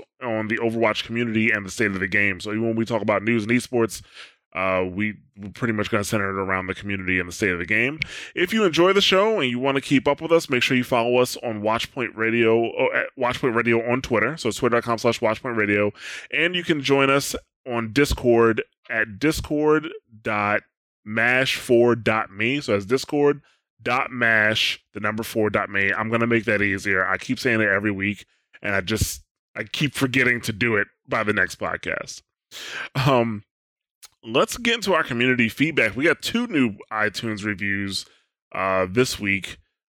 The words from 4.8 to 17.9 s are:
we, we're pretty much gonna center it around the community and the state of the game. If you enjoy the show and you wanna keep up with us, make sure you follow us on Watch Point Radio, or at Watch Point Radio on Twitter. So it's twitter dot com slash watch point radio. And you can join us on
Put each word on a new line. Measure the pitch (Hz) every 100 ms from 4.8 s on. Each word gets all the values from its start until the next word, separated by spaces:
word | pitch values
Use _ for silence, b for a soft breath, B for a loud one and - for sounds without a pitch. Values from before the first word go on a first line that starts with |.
we, | 92 90 107 101 _ -
we're | 101
pretty | - 120
much | 107 104
gonna | 110
center | 101 110 98
it | 98
around | 95 95 92
the |
community | 92 101 98 92 92
and | 87
the |
state | 87 110
of | 110
the |
game. | 87 107 123 156 B B B
If | - 180
you | 220
enjoy | 202 156 180
the | 196
show | 196 190 208 220
and | 131
you | 120
wanna | 135 139
keep | - 139 147
up | 143
with | 160
us, | 165 -
make | 127
sure | - 127
you |
follow | 123 123 117 123
us | 123 -
on | 123 110
Watch | 104 113 -
Point | - 113 -
Radio, | 110 117 113 113
or | 117 - 131
at | - - -
Watch | 123 123
Point | 139
Radio | 117 117 113 117
on | 123
Twitter. | 131 113 110 160
So | 123
it's | 101
twitter | 123 120
dot |
com | 120 117
slash | 120 113
watch | 110 113
point | 131 113
radio. | 104 101 104 B B B B
And | 139 165 180
you |
can | 170 156
join | 135 139 135
us | 139 135 127 - _
on | - 120 113